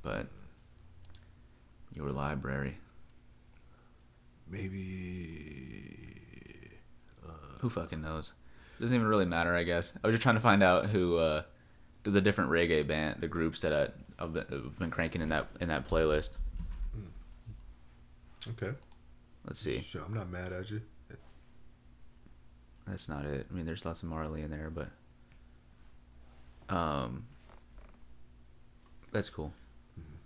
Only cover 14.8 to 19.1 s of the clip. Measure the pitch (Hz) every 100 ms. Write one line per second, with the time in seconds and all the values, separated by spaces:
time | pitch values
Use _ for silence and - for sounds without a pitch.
14.8 | 85 - 82 87 78 76 - - 87 76
15.8 | 65 80 80 76 - - - - - -
16.8 | - 110 95 - - - - 107 - -
17.8 | - - - - - - - 113 101 139
18.8 | - - -